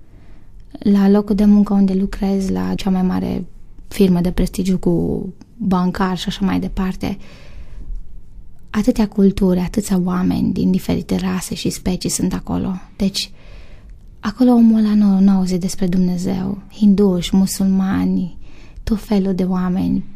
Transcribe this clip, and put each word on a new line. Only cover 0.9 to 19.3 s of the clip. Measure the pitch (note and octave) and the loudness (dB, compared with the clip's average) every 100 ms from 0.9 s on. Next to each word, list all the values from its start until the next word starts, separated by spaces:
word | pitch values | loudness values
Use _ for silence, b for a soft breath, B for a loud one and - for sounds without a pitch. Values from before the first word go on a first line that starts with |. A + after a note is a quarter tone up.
| G3+ G3 | 4 6
locul | G#3 G3+ G3+ | 4 2 2
de | G#3 | 6
muncă | G#3 G3+ | 6 4
unde | G3+ G3 | 2 2
lucrezi, | F#3+ G3 - G3 G3 F#3+ | 2 -2 -2 -2 -2 -2
la | F#3 F#3 | -2 -2
cea | F3+ F#3+ | -2 -2
mai | F#3 | 0
mare | F#3 F#3 - - F3 - - - - | 0 0 -2 -4 -8 -14 -18 -16 -8
firmă | - F#3+ F3 | 2 4 4
de | F3 | 0
prestigiu | - F#3 - F#3+ F#3 | 0 -2 -2 -2 0
cu | F3 E3+ E3 - F#3 - - - | 2 0 0 -4 -6 -12 -20 -6
bancar | G#3 F3+ F3+ F3 F#3 F3+ | -2 0 0 0 -2 -2
și | G3 | -6
așa | - F#3+ | -4 -2
mai | F3+ | -2
departe, | F#3+ - F#3+ - G3+ G3 B B B B B B B - - - - - - - - | -4 -4 -4 -4 -6 -8 B B B B B B B -10 -10 -14 -14 -16 -16 -16 -6
atâtea | G#3+ G#3 A#3+ G3+ | 0 0 2 0
culturi, | - G3 G3 F#3 F3+ | 2 2 4 0 0
atâția | F3+ - - F#3 | -2 -4 -2 -2
oameni | F3+ F3+ F#3 - - | 0 0 0 0 0
din | F#3 F#3 | 0 0
diferite | F#3 - E3+ - F#3 | 0 -2 -4 -2 -2
rase | F#3 F#3 - F#3 | -2 -4 -6 -6
și | - | -6
specii | - - F3+ - | -4 -4 -4 -4
sunt | - F#3 | -2 -2
acolo. | F3+ - F3 F#3 F#3 - - | -4 -6 -4 -4 -6 -12 -4
Deci, | G3 - - b b b b b b - - - | -4 -2 -8 b b b b b b -20 -20 -10
acolo | G#3+ - B3 | -8 2 6
omul | A#3+ A3+ A3 | 8 6 6
ăla | G#3+ G#3 | 4 4
nu, | G3+ F#3+ | 4 6
nu | G3 | 6
auzi | F#3+ F3+ F3+ | 4 2 -2
despre | F#3 - F#3 | -2 -2 0
Dumnezeu. | F#3 F3+ F3 F#3+ F#3 F#3+ G3+ - | 2 0 0 -4 -4 -4 -8 -12
Hinduși, | - G#3 F#3+ G3+ F3+ - F#3+ | 2 4 6 4 2 2 2
musulmani, | F#3+ - G3 F#3+ F#3+ F3+ F#3 F#3+ F3 - b b b b | 2 0 0 2 0 0 0 -2 -4 -8 b b b b
tot | - G#3+ | -4 -4
felul | - G3+ F#3+ | 0 0 0